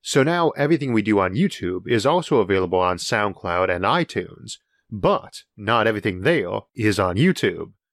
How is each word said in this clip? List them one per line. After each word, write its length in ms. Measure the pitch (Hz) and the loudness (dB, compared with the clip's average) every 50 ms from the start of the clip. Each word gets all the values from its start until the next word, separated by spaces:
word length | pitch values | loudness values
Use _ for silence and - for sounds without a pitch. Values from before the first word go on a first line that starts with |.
So 220 | _ - - 143 131 | _ -2 2 2 2
now 280 | 151 170 175 170 156 | 2 2 0 0 0
everything 420 | - - 139 147 170 147 143 135 120 | 0 0 0 0 0 0 0 0 0
we 80 | 110 | 0
do 180 | 104 107 107 101 | 2 2 2 2
on 140 | 95 92 92 | 2 0 0
YouTube 540 | 107 185 196 - - - 87 92 92 - - | 0 -2 -2 -2 -4 -6 -6 -6 -6 -4 0
is 180 | 120 113 101 | 0 2 2
also 320 | 131 160 180 170 - 156 123 | 2 0 0 0 2 2 2
available 420 | 104 90 101 95 92 87 90 92 | 2 2 2 0 0 0 0 2
on 180 | 92 90 90 87 | 2 2 0 -2
SoundCloud 720 | - - - 110 104 104 92 - - 92 85 90 92 92 | -4 -4 -2 0 0 -2 -4 -6 -6 -4 0 0 0 0
and 140 | 90 87 92 | 0 0 0
iTunes, 680 | 101 131 175 170 - - 110 90 - - - - - - - _ _ _ _ _ _ | 0 0 0 -2 -2 -4 -6 -6 -6 -12 -20 -18 -18 -18 -20 _ _ _ _ _ _
but 540 | - 104 92 180 202 - - - - - - _ _ - | -10 -2 0 0 0 0 -4 -10 -20 -20 -20 _ _ -10
not 300 | 104 101 117 117 107 113 | -2 0 2 2 2 2
everything 340 | 110 104 95 107 95 90 | 0 0 -2 -4 -4 0
there 400 | 95 139 175 156 98 87 98 107 - _ _ | 0 0 0 0 0 -4 -6 -8 -8 _ _
is 260 | - 110 107 101 90 | 0 0 0 2 2
on 180 | 98 92 87 98 | 0 0 2 2
YouTube. 560 | 143 185 185 - - 104 85 82 85 - - _ _ _ | 2 2 2 2 0 -2 -2 -2 -10 -14 -16 _ _ _